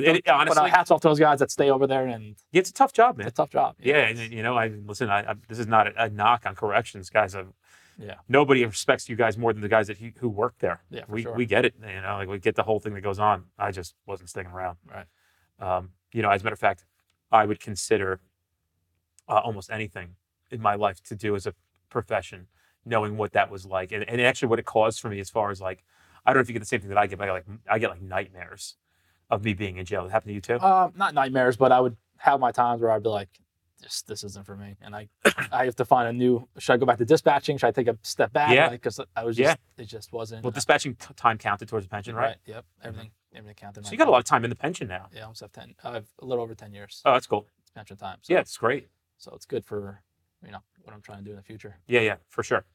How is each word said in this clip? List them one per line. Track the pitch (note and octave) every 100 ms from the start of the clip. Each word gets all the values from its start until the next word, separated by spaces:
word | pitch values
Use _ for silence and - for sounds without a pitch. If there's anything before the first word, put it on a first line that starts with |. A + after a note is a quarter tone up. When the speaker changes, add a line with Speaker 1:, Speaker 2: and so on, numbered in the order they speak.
| D3
Speaker 1:
It, | E3+
it, | F3
Speaker 2:
but, |
uh, | C#3+
Speaker 1:
honestly | D#3 D#3 C#3+
Speaker 2:
hats | F3+ E3+
off | D#3+
to | D#3+
those | D3+
guys | D3+ C#3
that | B2+
stay | - C#3
over | C3+ C3+
there, | C3+ C3
and | A2+ G#2+ G#2 _
Speaker 1:
Yeah, | F3
it's | F#3
a |
tough | - C4+
job, | - B3 D3+
man. | G#2+
Speaker 2:
it's | -
a |
tough | D3+
job. | C3+ B2 -
Speaker 1:
Yeah, | B2 D3
Speaker 2:
Yeah. | A2+
Speaker 1:
and, | A#2
and, | A2+
you | A2+
know, | A2+ B2
I, | A2+
listen, | G#2 G#2 G#2 A2+
I, | G2+ G#2+
I, | G#2 -
this | A2
is | A2
not | A2+ G#2
a, | G#2 A2+
a |
knock | G#2 G#2+ A#2 G2
on | G2
corrections, | G#2+ G#2+ A#2 G2+ F2+
guys. | A2 G2 G2
I've, | F#2+ _ _ _ _ -
Speaker 2:
Yeah. | G#2 - -
Speaker 1:
nobody | C3+ C#3 C3 A#2
respects | F#2+ - B2+ -
you | A2+
guys | A2+ G#2+
more | A2+
than | G#2+
the | G#2
guys | A2 G2+
that | G2
he, | A#2 -
who | B2
work | G2+ A#2+ -
there. | F#2 E2+ _
Speaker 2:
Yeah, | A#2+ -
for |
Speaker 1:
We, | G#2+
Speaker 2:
sure. | A#2 A2+
Speaker 1:
we | A#2
get | G2+ B2+
it, | -
you | G#2+ F#2+
know, | F#2+ G2+
like, | F#2+
we | G2+
get | A2 G#2
the |
whole | G#2 G#2+
thing | A2
that | G2+
goes | G2+ G2
on. | G#2+ F#2+ F2+ -
I | G2+
just | F#2 E2+ - -
wasn't | F#2+ F2+
sticking | G2 F#2
around. | F#2 F2+ F2 _
Speaker 2:
Right. | G2 F2 _ _ _ _ _
Speaker 1:
Um, | F#2 F#2 F2+ _ _
you | A2+
know, | G#2+
as | G2+
a | A2
matter |
of | G#2
fact, | G#2+ F#2+ _ _ _ _ _
I | A#2 G#2+
would | G#2
consider, | - G2 - G#2+ F#2+ F#2 _ _ _ _ _ _ _ _ _ _ -
uh, | G#2+
almost | A2+ G2+ -
anything | A2 G#2+ G2+ F2 F2+ _ _ _
in | A#2+
my | G#2+ G2+
life | G2+ F#2+
to | - G2
do | G#2+ G2+
as | G2+
a | - _ _ _
profession, | A#2+ - G#2+ - F#2+ F2+ _ _ _ A#2
knowing | A2+ G#2+ G#2+
what | G#2
that | G#2 F2
was | G2 F#2+
like, | F#2+ F#2
and, | G#2+ G#2+
and | A#2+
actually | B2 C3 B2
what | A2+
it | -
caused | A2+ A2 A#2
for | A#2
me | G2+
as | G2
far | A2+ G2+
as, | F#2+
like, | F#2 F#2+ _ _ _ _ B2+
I |
don't | C3+
know |
if | A#2+
you |
get | A2+
the | G#2+
same | A#2
thing | F#2+
that | G2+
I | G#2
get, | F#2+
but |
I | G2+
get, |
like, | F#2 F#2+ A2 -
I | A2
get, | A2
like, | F2
nightmares | F#2 F#2 F#2+ F#2 F2 G2+ - - _ _ _ _ _
of | G#2+
me | A2
being | F#2+ G2+ F#2
in | F2+
jail. | G2+ F#2
It |
happened | G#2+ G#2
to | G2+
you |
too? | - A#2+ F#3+
Speaker 2:
Um, | F#3 F3+ F3+
not | F#3+
nightmares, | D3 C3+ C3 B2+ A#2
but | C3
I | B2+
would | B2+ A2+ _ _
have | D3+ C#3
my | B2
times | A#2 A#2+ A#2+
where | A#2
I'd | A2
be | A2
like, | G#2 G2 _ _ _ _ _
"This, | - -
this | - G#2
isn't | G#2 G2 G2+
for | G2
me," | G2+ G2+
and | G#2 G#2
I, | G#2+ _
<coughs> | - - A#2+
I | B2 B2+
have | A#2+
to | B2
find | B2+ A#2
a |
new, | A#2+ B2 A#2+ - -
should | -
I | B2
go | B2+
back | A#2
to | A2+
dispatching? | D#3+ D#3 C#3+ - C#3+
Should | A#2+
I |
take | C3 A#2
a | A2+
step | - - A#2
back? | C#3 D3
Speaker 1:
Yeah. | C3 D3+
Speaker 2:
Like, | A#2+
'cause | A#2+ G#2+ - A#2
I |
was | A#2 A#2
Speaker 1:
Yeah. | C#3 D#3+
Speaker 2:
just, | _ -
it | A2
just | A2+ -
wasn't | A#2 A2 A2+
Speaker 1:
Well, | A#2+
dispatching | G#2+ - D3 C#3+ -
t-, | - -
time | A#2 A2
counted | G#2+ G2+ A2
towards | A2+ F#2+
the |
pension, | G#2 G#2 A2+
right? | C3
Speaker 2:
Right, | - -
yep. | A2 - _
Speaker 1:
Mm-hmm. | A#2+
Speaker 2:
Everything, | A2 A2 _ _
everything | - G#2+ -
counted | G2+ G#2 G2+
Speaker 1:
So |
Speaker 2:
in |
Speaker 1:
you | A3+
Speaker 2:
my | D4+
Speaker 1:
got |
a |
lot | B2+
of | -
Speaker 2:
pension. | C3
Speaker 1:
time | A#2
in |
the | A#2
pension | D3+ F3+ A#2+
now. | F#2 F#2+
Speaker 2:
Yeah, | G#2+
I |
almost | A2 A2
have | G#2
ten, | - A#2+ _
I | B2
have | A#2 G#2+ _
a | B2+
little | B2
over | A#2 A2+
ten | G#2+
years. | G2+ G2+ - C#3+
Speaker 1:
Oh, |
that's | B2 -
cool. | G#2 G#2 _
Speaker 2:
It's | _
pension | A2+ G#2 G2
time, | F#2+ F#2
so | -
Speaker 1:
Yeah, | E3+
it's | - -
great. | A#2 C#3 - _ _ _
Speaker 2:
so | -
it's | - -
good | A#2
for, | - G#2 G2 G2+ _ _ _ _ C#3
you |
know, | G2 - _
what | -
I'm | G#2+
trying | - G2+
to |
do | G2+
in | G#2
the |
future. | G2 G#2+ G#2 F2 -
Speaker 1:
Yeah, | A#2+
yeah, | A2 G2 _
for | -
sure. | - A2+ -